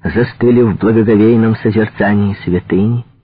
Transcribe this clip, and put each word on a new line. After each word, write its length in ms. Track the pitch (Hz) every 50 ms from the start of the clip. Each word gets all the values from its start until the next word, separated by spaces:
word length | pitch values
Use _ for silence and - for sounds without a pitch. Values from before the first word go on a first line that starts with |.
| _
застыли 580 | 98 73 107 123 120 - - - 120 123 120
в 160 | 123 113 92 -
благоговейном 760 | - 101 113 113 110 104 113 104 107 113 117 117 113 113 110
созерцании 800 | - - 113 104 110 107 104 - - 107 101 104 104 101 101 98 - -
святыни 600 | - 87 90 - - - 92 98 110 120 120 120 - _ _